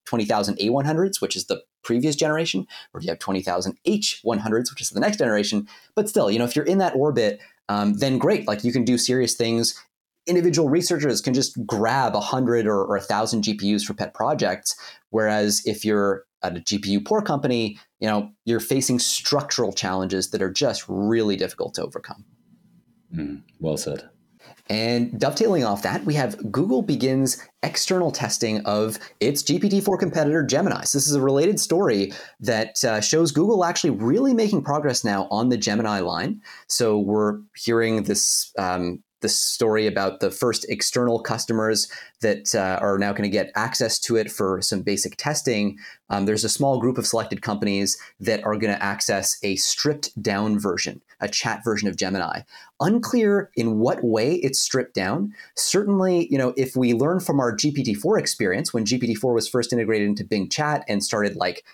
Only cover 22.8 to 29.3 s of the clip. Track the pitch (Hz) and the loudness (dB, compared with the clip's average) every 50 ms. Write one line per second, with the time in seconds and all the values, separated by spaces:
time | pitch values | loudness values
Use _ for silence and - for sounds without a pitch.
22.8 | _ _ _ _ _ - 85 80 73 71 73 71 - _ _ - 80 80 76 73 | _ _ _ _ _ -10 -8 -8 -8 -8 -10 -12 -16 _ _ -6 -4 -2 -2 -2
23.8 | - 73 71 - - - _ _ _ _ _ _ - - - _ _ - 104 110 | -4 -6 -6 -8 -10 -16 _ _ _ _ _ _ -20 -20 -20 _ _ -4 -2 0
24.8 | 113 117 120 120 120 117 113 104 127 143 143 - 220 226 185 156 120 107 101 101 | 0 0 2 0 0 -2 -2 0 0 0 2 2 2 2 4 2 2 2 0 0
25.8 | - 92 104 - - 156 147 147 127 110 104 - - 104 98 127 175 208 262 254 | -2 -2 -2 -2 -2 -2 0 0 0 -2 -2 -6 -6 -2 0 0 2 2 2 0
26.8 | - - 147 113 123 131 131 135 135 127 - - - - _ - - - - - | 0 0 0 0 2 2 2 2 2 0 -2 -4 -8 -20 _ -6 -6 -4 -2 -2
27.8 | - - 190 185 175 160 147 - - 107 - - 120 110 107 104 104 107 104 107 | 0 0 0 2 0 0 -2 -2 -4 -2 -2 0 0 0 0 0 0 0 0 0
28.8 | 107 110 107 - - - - - 107 131 | 0 0 -4 -6 -12 -12 -4 -2 0 0